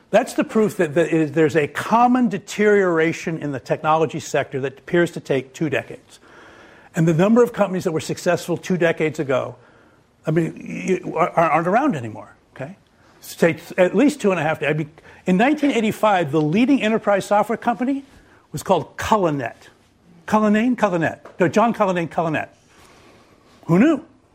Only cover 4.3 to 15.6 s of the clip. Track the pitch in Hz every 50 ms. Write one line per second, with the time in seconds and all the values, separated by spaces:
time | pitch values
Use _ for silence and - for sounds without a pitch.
4.3 | - 147 127 - - 131 131 135 131 - - - - 175 175 165 - 165 - -
5.3 | 143 131 127 - - - 170 147 127 113 - - - - _ _ - - _ -
6.3 | - - - - - - - - - - - - - 175 160 170 165 151 185 214
7.3 | 226 247 240 233 - 185 202 180 185 180 165 185 156 156 - - 160 - - 180
8.3 | 170 165 - - 170 143 - - 185 165 175 165 165 - 160 156 123 - 151 131
9.3 | 131 123 117 117 120 - _ _ _ _ _ _ _ _ _ _ _ _ _ 165
10.3 | 156 170 165 156 - - - - - - - 180 185 - - - - 160 170 -
11.3 | - 160 170 160 147 160 165 180 190 240 294 302 190 135 120 110 - 107 - -
12.3 | - _ _ _ - - 131 156 202 - _ _ _ _ _ _ _ _ - -
13.3 | - - 175 170 160 - - - - - 180 170 - 196 277 277 302 - - 202
14.3 | 185 170 143 160 156 - 147 139 156 151 156 - - - - - - - _ -
15.3 | 185 185 226 269 311 302